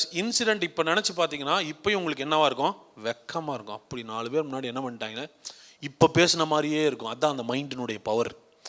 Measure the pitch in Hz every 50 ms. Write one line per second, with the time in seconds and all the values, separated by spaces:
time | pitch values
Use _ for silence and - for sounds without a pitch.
0 | - - 170 170 202 233 233 - 240 220 214 202 175 160 - - 160 160 170 208
1 | - - 180 170 170 151 151 143 139 143 170 196 175 151 156 - - 202 208 190
2 | 175 160 147 127 139 151 156 156 151 139 123 120 147 180 196 - - - _ 110
3 | 107 113 117 - - - - 170 160 151 135 117 104 107 104 - - - 139 123
4 | 113 110 110 113 113 120 135 156 151 143 131 135 131 120 120 131 135 123 120 110
5 | 110 110 110 120 143 156 - _ - - - - - - - _ 143 139 - -
6 | 160 156 - 165 175 170 170 170 160 156 151 151 147 151 151 151 156 147 127 113
7 | 113 110 117 123 160 151 139 131 117 117 127 135 147 135 131 127 123 113 110 101
8 | - 113 107 117 117 113 - - _ _ _ _ -